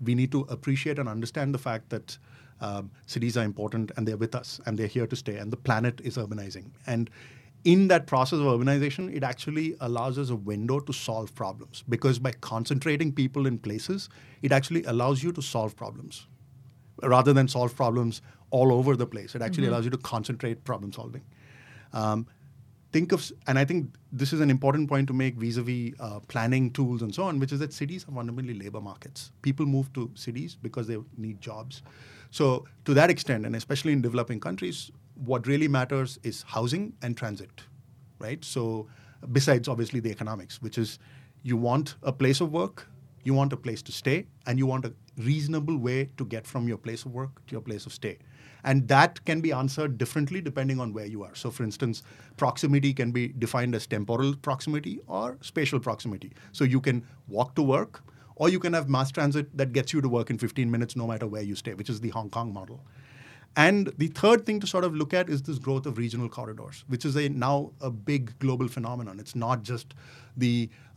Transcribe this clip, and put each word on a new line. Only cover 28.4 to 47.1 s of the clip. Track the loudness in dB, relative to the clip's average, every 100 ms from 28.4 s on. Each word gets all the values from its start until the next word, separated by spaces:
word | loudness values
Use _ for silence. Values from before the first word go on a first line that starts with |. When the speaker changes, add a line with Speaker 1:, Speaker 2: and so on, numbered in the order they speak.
| -6 -8
Speaker 1:
labor | -8 -10 -12
markets. | -14 -16 -16 -18 -4 0
People | 2 2 2
move | 0
to | -4 -8 -8 -10
cities | -8 -8 -10 -10
because | -6 -6
they | -6 -10 -10 -10
need | -10 -12
jobs. | -12 -14 -16 -20 -20 -20 -20 -8
So | 2 2 2 -4 -8 2
to | 6
that | 8 6
extent, | 0 -2 -2
and | -4
especially | -4 -2 2 2
in | 2
developing | 0 -2 -4 -6
countries, | -6 -6 -8 -12 -18 -20 -10 -2
what | -2 2
really | 2 4 2
matters | 2 0 -2 -6 -8
is | -8 -6 -2
housing | -2 -2 -4 -6
and | -6 -6
transit, | -6 -8 -14 -20 -20 -20 -20 -20 -20 -12
right? | -10 -8
So | -8 -4 -2 -4 -8 -16 -20 -16 0 4
besides | 6 6 4
obviously | -2 -2 -2 -4
the | -4
economics, | -6 -8 -10 -12
which | -6 -2
is | -2 -4 -18 -20 -20 -10 -2
you | 0 2
want | 0 -2 -6 -6
a | 2
place | 4 4 2
of | 0
work, | -2 -6 -20 -20 -20 -6 0
you |
want | 2 2
a | 0 -6
place | -8 -8
to |
stay, | -4 0 0 -2 -8 -2
and | 0
you | 2
want | 0 -4
a | -10 _ -4
reasonable | 0 0 0 -2 -2 -2 0
way | 0 -2 -6
to | -8
get | -8 -6
from | -4 -2
your | -2 -6
place | -10
of | -8